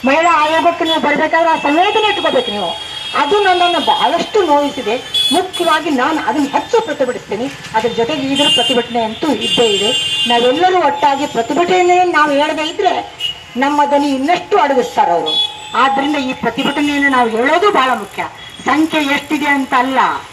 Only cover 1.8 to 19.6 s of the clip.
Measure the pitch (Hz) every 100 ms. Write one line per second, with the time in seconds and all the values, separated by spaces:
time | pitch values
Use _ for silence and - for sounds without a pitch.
1.8 | 392 427 427 392 311 262 202 208 170 165
2.8 | - - - 254 285 415 381 359 349 330
3.8 | 233 415 226 339 - 440 339 294 285 -
4.8 | 208 247 - - - 320 370 - 330 311
5.8 | 330 269 277 311 214 269 277 - - 453
6.8 | 440 285 254 240 - 208 269 - - 220
7.8 | 226 196 233 302 269 277 294 254 240 240
8.8 | 233 233 220 226 320 220 226 220 233 196
9.8 | 202 254 - 302 214 240 247 285 370 370
10.8 | 302 277 285 277 285 226 226 294 359 370
11.8 | 359 359 359 320 302 277 311 311 311 349
12.8 | 381 - - - - - - 233 277 294
13.8 | 285 285 285 269 277 359 - 403 294 262
14.8 | 233 - 208 170 156 151 - - - 226
15.8 | 269 269 285 294 254 247 233 226 277 285
16.8 | 294 285 277 254 233 220 262 330 415 311
17.8 | 262 226 196 - - - - - - 285
18.8 | 320 320 277 277 - 302 294 277